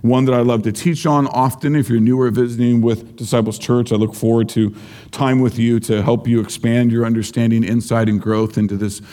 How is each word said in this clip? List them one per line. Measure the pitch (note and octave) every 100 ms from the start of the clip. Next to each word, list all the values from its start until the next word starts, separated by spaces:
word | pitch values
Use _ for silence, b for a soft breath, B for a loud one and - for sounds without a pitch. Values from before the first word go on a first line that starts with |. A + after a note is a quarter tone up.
One | A#2 B2+ C3
that |
I | B2
love | A#2+ A#2
to | G#2+
teach | G2+ F3 D#3 E3+
on | D3 C#3
often. | B2 C3 - D3+ D3+
If | B2
you're | A#2
new | A2 B2+
or | B2+
visiting | A2 B2 A#2 A#2+ A#2+
with | A#2 A2 - -
Disciples | A2+ A#2+ A2 G#2+
Church, | - B2 A#2
I | G#2+
look | G#2+
forward | - A2+ A#2 A2
to | - G#2+ B B B B
time | - C3+ C3
with | B2+ A#2
you | A#2 A#2
to | A2+ G#2+
help | G2+ A#2 A2+
you | A#2
expand | A2 - A#2+ A#2+ A#2+
your | A#2 A#2
understanding, | A2+ G#2+ - A#2 A2+
insight, | A2+ A#2 A2 A#2 A2
and | G#2
growth | G#2 A2 A2 -
into | G#2 G2+
this | G#2 G2+ B